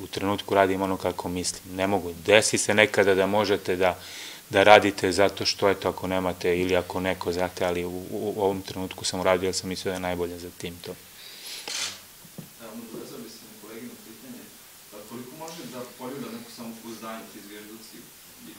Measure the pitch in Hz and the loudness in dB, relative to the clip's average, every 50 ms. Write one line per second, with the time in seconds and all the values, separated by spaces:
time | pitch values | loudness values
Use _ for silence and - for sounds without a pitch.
0 | 95 - - - 98 98 101 98 - - 101 98 98 95 98 92 98 95 95 92 | -12 -10 -6 -4 -2 -2 -2 -2 -2 4 6 6 6 6 4 0 0 -2 -2 -2
1 | - 92 87 - - 90 90 90 87 - - - - 92 92 92 95 98 101 92 | -2 -2 -4 -2 -6 -4 -4 -4 -4 -4 -6 -8 -12 -10 -4 -2 0 2 2 0
2 | 87 87 82 80 80 101 104 110 107 - - 104 - - 104 104 107 107 - 107 | -2 -4 -10 -4 4 6 6 6 6 4 0 0 0 2 6 6 6 6 6 4
3 | 98 101 95 95 95 95 101 107 104 95 101 95 - 98 92 90 95 90 85 - | 4 6 6 4 4 4 4 2 2 2 2 0 0 -2 0 2 2 2 2 0
4 | - - - - - - - - - - 101 98 98 104 107 104 98 101 98 - | -8 -14 -14 -14 -14 -14 -16 -16 -10 2 4 6 12 12 12 12 12 8 2 2
5 | - 95 87 92 101 95 - - 101 - - - 104 98 95 - - 92 90 - | 0 0 4 4 4 2 2 0 -4 -4 0 2 4 2 4 2 0 -2 -2 -2
6 | - 90 92 92 92 90 87 90 - 90 87 87 92 92 92 90 87 - - 92 | -4 -2 0 0 0 -2 -2 0 0 2 2 2 2 2 2 2 2 0 -4 -2
7 | 90 95 90 90 - 90 85 90 92 90 - - 95 90 87 87 87 87 90 92 | -2 -2 -2 -2 -2 -4 -2 -2 -2 -4 -2 -2 -2 0 0 -2 -4 -4 -6 -8
8 | 92 - 110 104 107 104 95 107 98 95 98 95 95 - - 92 92 92 - - | -8 -8 -6 -4 -4 -4 -2 2 2 2 0 0 -6 -8 -8 -8 -8 -8 -8 -8
9 | - - - 92 90 95 92 90 95 92 87 - - 92 92 - - 101 92 92 | -6 -4 -4 0 4 4 4 4 2 -2 -2 -4 -6 -6 -8 -4 -4 -4 -4 -2
10 | 92 90 90 87 87 87 87 85 87 87 - - - 87 87 90 - - 90 - | -4 -4 -2 -2 -4 -6 -6 -10 -12 -14 -12 -10 -10 -10 -10 -12 -14 -14 -14 -14
11 | - - - - - - - - - - - - - - - - - - - - | -18 -20 -20 -20 -18 -18 -18 -16 -14 -14 -12 -12 -10 -8 -6 -6 -6 -6 -8 -12
12 | - - - - - - - - - - - - 113 113 113 117 113 110 - - | -18 -20 -20 -20 -20 -20 -18 -18 -18 -18 -18 -18 -18 -16 -16 -16 -14 -14 -14 -14
13 | - - 139 123 - - - - - - - - 104 110 113 117 123 - - - | -14 -14 -14 -16 -16 -16 -18 -18 -20 -20 -20 -20 -18 -16 -14 -14 -14 -14 -16 -18
14 | - - - - - 254 - - - - - - - - - - - - - 104 | -20 -20 -20 -20 -18 -18 -18 -18 -18 -20 -20 -20 -20 -20 -20 -20 -20 -20 -18 -18
15 | 107 110 120 123 123 - 151 160 160 165 175 170 131 113 123 127 - - - - | -16 -14 -14 -12 -12 -14 -14 -14 -14 -12 -12 -12 -14 -12 -12 -12 -12 -14 -14 -12
16 | 127 127 139 - - - - 120 - - - 120 117 113 113 - 113 113 113 104 | -12 -10 -10 -10 -10 -10 -10 -12 -14 -16 -14 -14 -12 -12 -12 -14 -14 -14 -14 -12
17 | 113 110 113 110 104 104 110 107 98 101 104 104 107 107 113 110 - - - 120 | -10 -12 -10 -12 -12 -14 -16 -18 -18 -16 -16 -16 -16 -16 -18 -18 -18 -18 -20 -20
18 | - - - - - - - - 120 117 - | -20 -20 -20 -20 -20 -20 -20 -20 -18 -18 -16